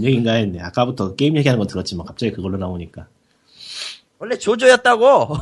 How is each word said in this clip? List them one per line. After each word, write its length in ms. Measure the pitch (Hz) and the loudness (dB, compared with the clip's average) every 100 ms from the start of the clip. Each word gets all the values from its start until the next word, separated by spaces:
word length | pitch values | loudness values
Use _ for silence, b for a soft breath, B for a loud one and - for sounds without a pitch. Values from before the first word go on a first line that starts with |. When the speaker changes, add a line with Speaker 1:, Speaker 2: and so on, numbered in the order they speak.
Speaker 1:
얘기인가 320 | 120 123 113 | 0 0 2
했네. 280 | 113 104 87 | 0 -2 -6
아까부터 540 | 87 127 123 127 95 95 | -6 -2 -2 -2 -4 -2
게임 200 | 143 156 | 0 2
얘기하는 200 | 139 120 | 2 0
건 80 | 101 | -2
들었지만 380 | 95 92 87 90 | -6 -8 -10 -12
갑자기 260 | - 113 | -6 -6
그걸로 260 | 98 95 95 | -4 -6 -6
나오니까. 500 | 92 90 85 - - _ _ B B B B B B B _ - | -6 -8 -12 -16 -20 _ _ B B B B B B B _ -14
Speaker 2:
원래 180 | 220 247 | -8 -4
조조였다고. 1000 | 202 226 254 247 247 226 254 240 117 156 | -2 4 6 6 4 4 6 4 2 -2